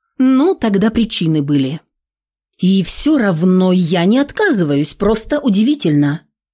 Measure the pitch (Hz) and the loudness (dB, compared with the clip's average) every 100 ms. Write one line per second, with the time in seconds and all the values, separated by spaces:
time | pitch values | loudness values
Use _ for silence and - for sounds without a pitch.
0 | _ - 262 262 339 - 226 196 220 226 | _ -2 2 2 2 0 0 0 0 0
1 | 220 - 160 156 143 143 131 156 - _ | -2 -2 -2 0 0 0 -2 -6 -14 _
2 | _ _ _ _ _ _ 180 190 170 - | _ _ _ _ _ _ 0 0 0 -2
3 | 294 294 202 156 185 185 185 185 160 180 | 0 0 0 0 0 2 2 2 0 0
4 | 180 254 285 - 415 214 151 143 156 - | 2 0 0 -2 0 0 0 -2 -2 -2
5 | 202 220 - 294 285 196 226 294 165 147 | -2 -2 -4 -4 0 0 0 0 0 0
6 | 147 156 - _ _ | 0 -4 -10 _ _